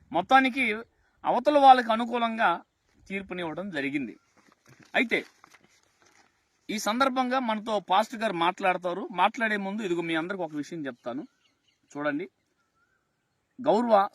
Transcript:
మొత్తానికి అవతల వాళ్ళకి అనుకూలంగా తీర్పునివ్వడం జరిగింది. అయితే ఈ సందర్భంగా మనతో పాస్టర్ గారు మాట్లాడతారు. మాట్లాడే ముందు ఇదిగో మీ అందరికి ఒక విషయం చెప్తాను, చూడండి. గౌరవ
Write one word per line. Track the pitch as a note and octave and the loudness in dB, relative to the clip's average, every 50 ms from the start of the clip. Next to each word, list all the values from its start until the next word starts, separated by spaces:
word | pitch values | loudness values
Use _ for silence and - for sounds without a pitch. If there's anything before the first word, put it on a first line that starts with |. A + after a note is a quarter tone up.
| _ _ | _ _
మొత్తానికి | - E3 F#3+ - C4 C4 C4 C4 A3+ C#4 B3+ A3 G#3 A3 A#3 - _ _ _ _ _ _ - | -4 -4 2 4 4 4 4 2 0 -2 -2 -2 -2 -4 -8 -14 _ _ _ _ _ _ -2
అవతల | - F3+ B3 B3 D4+ D4+ | -2 0 2 2 4 4
వాళ్ళకి | C#4+ C4+ C4 C4 B3+ A#3 A3+ | 8 10 10 10 10 6 2
అనుకూలంగా | A3 A3+ A#3+ A#3 A#3+ A#3+ A#3 A3+ A3+ A3 A3 F3+ E3+ C4 - _ _ _ _ _ _ _ _ | -2 -2 -2 -4 -2 -2 -2 -4 -2 0 0 0 0 0 -6 _ _ _ _ _ _ _ _
తీర్పునివ్వడం | - D4 G3+ G3 - C#4 F3+ F3 D#3+ D3+ E3+ F#3+ G#3 | -10 -10 -10 -8 -8 -8 -8 -8 -8 -8 -8 -10 -8
జరిగింది. | E3 C#3+ C3+ C3+ C#3 D3 C3 G#2+ E2+ - _ _ _ _ _ _ _ _ _ - - - - _ - | -6 -6 -4 -4 -4 -4 -6 -8 -10 -16 _ _ _ _ _ _ _ _ _ -20 -20 -20 -16 _ -2
అయితే | G3+ C4 A3+ G#3 D#3 - - _ _ - _ - _ _ _ _ _ _ _ _ _ _ _ _ _ _ _ _ _ _ _ _ _ _ - | -2 -2 0 -2 -4 -6 -8 _ _ -20 _ -20 _ _ _ _ _ _ _ _ _ _ _ _ _ _ _ _ _ _ _ _ _ _ -8
ఈ | - G#3+ | -8 -6
సందర్భంగా | - G#3 A3 B3 C4+ C4+ B3+ C4+ B3+ B3 B3+ C4+ | -4 -4 0 0 0 0 2 0 -2 -2 -2 -2
మనతో | B3 A3+ A3 G#3+ G#3 A3+ G#3+ G3+ | -2 -2 -4 -4 -4 -4 -4 -4
పాస్టర్ | F3+ - F3+ G3+ G#3+ - - G#3 | -2 0 2 2 2 0 -4 -6
గారు | A3+ G#3+ F#3 | -4 -4 -2
మాట్లాడతారు. | E3+ E3+ F3+ F3+ - - F#3 F3+ F3+ F3+ F3 F3 F#3 - E4+ | 0 0 0 0 0 0 0 0 0 -4 -6 -6 -6 -8 -6
మాట్లాడే | G3 F3 F#3 G#3+ - C4 A3+ A3 G#3+ | 0 0 0 0 0 -2 -2 -2 -2
ముందు | G3+ G3 F#3+ G3+ A3 | -2 -4 -6 -6 -6
ఇదిగో | A3 F3 F3 E3+ | -4 -2 -2 -2
మీ | E3+ E3 E3 | -2 -2 -2
అందరికి | D#3+ E3 F3+ G3+ F3+ E3+ | -4 -4 -4 -6 -6 -8
ఒక | D#3 D#3 | -6 -8
విషయం | D3 C#3 - F3 E3 D3 | -8 -10 -8 -10 -8 -8
చెప్తాను, | C3 A#2+ - - B2 A#2 C#3+ - - _ _ _ _ _ _ _ _ _ _ _ _ - | -8 -10 -10 -10 -10 -10 -10 -10 -14 _ _ _ _ _ _ _ _ _ _ _ _ -10
చూడండి. | C#3+ D3 D3+ C#3+ D3+ G3 - _ _ _ _ _ _ _ _ _ _ _ _ _ _ _ _ _ _ _ _ _ _ _ _ _ - | -6 -4 -4 -4 -4 -8 -10 _ _ _ _ _ _ _ _ _ _ _ _ _ _ _ _ _ _ _ _ _ _ _ _ _ -4
గౌరవ | B2 D3 F3+ A3 A#3+ A#3 A3 G3 G3 G3+ | 0 2 2 2 4 4 4 4 4 2